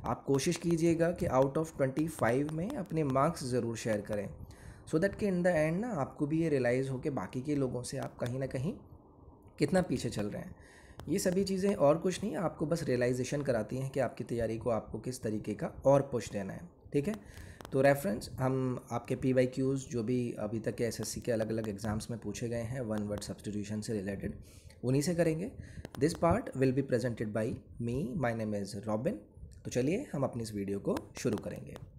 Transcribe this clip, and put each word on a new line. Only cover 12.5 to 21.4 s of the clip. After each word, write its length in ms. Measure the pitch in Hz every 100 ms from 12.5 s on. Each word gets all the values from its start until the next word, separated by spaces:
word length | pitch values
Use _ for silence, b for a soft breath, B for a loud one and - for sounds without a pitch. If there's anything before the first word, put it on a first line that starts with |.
| -
बस 180 | 151 165
रियलाइजेशन 580 | 139 123 123 127 123 143
कराती 360 | 139 117 107 131
हैं 140 | 135
कि 80 | 139
आपकी 240 | 117 -
तैयारी 340 | 123 117 113 113
को 120 | 117
आपको 300 | 110 - 113
किस 220 | 127 123
तरीके 320 | 113 107 107
का 140 | 104 170
और 340 | - 135 139
पुश 300 | 135 120 -
देना 220 | 104 95
है, 160 | - - - -
ठीक 140 | 143 143
है? 80 | 214 B B B B -
तो 100 | 135
रेफरेंस, 480 | 139 143 196 214 -
हम 520 | - 131 131 131 123 -
आपके 240 | 117 -
पीवाईक्यूज़ 720 | 127 131 127 127 131 131 135 127
जो 160 | 120
भी 320 | 110 123 120 -
अभी 200 | 107 113
तक 160 | 117
के 80 | 110
एसएससी 380 | 120 - 110 113
के 100 | 123
अलग-अलग 380 | 110